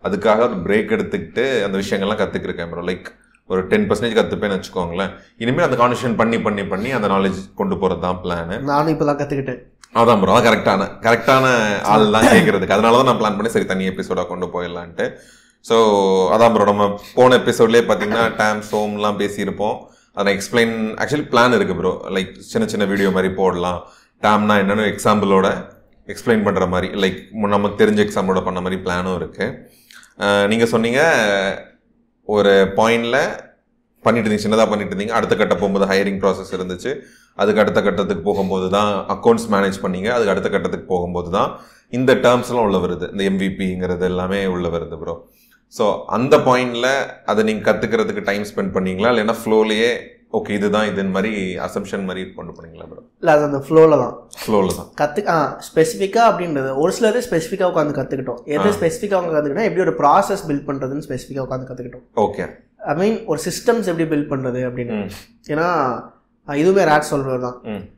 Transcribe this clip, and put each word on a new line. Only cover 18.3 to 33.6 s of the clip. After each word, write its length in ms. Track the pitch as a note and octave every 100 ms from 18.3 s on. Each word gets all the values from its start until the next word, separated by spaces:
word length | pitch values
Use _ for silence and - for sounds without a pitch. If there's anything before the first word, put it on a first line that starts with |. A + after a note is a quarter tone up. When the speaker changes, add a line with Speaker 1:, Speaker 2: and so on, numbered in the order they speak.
| -
Speaker 1:
டேம், 240 | G#2+ G#2+ G#2
சோம்லாம் 460 | G#2 G#2+ G#2 G#2 G2
பேசியிருப்போம். 600 | G2+ G#2 G2 F#2 G#2 B2 - _ _
அதை 220 | - G2+
நான் 0 |
எக்ஸ்பிளைன், 640 | G2 - A#2+ A2+ A2+ A2 A2
actually 240 | A2 D3 -
பிளான் 240 | A#2+ B2
இருக்கு 200 | A2+ F#2+
ப்ரோ. 260 | F2 F#2 - -
Like, 300 | F#2+ F#2 -
சின்ன 280 | - A2+ A2
சின்ன 180 | G2+
வீடியோ 260 | G2 G2 G2
மாதிரி 240 | F#2+ F#2+
போடலாம். 480 | F#2 F#2+ F2 F2 F2 - - _ _
டேம்னா 360 | G#2+ G#2 G#2 G#2
என்னன்னு 400 | G2 G#2 G#2+ G2+
எக்ஸாம்பிளோட 680 | A2+ G#2 G2 F#2+ F#2+ D3 - - _ _ -
எக்ஸ்பிளைன் 380 | G2 - A2
பண்ற 220 | G2+ F#2+ F2+
மாதிரி, 260 | F2+ F#2
like, 520 | G2+ F#2+ F2+ - A2
மு-, 40 | G2+
நமக்கு 380 | G2+ G#2 G2 G#2+
தெரிஞ்ச 120 | G#2
எக்ஸாம்பிளோட 460 | G2+ A2 F#2+ F#2
பண்ண 160 | F2+ F#2
மாதிரி 220 | F#2 F#2
பிளானும் 340 | F2+ F2+ F#2 F2+
இருக்கு. 540 | D#2+ - G2+ - - _ _ - - -
அஹ், 280 | G2+ G2+ G2+
நீங்க 200 | A2+ A#2
சொன்னீங்க, 600 | A#2+ A#2 B2+ E3 C#3 G#2+ G2 F#2+ B1+ - _ _ _ _ _
ஒரு 480 | - G#2 G2 G2 F#2+ G2
பாயிண்ட்ல 420 | A2 A#2 A#2 C3 D#3+ - - _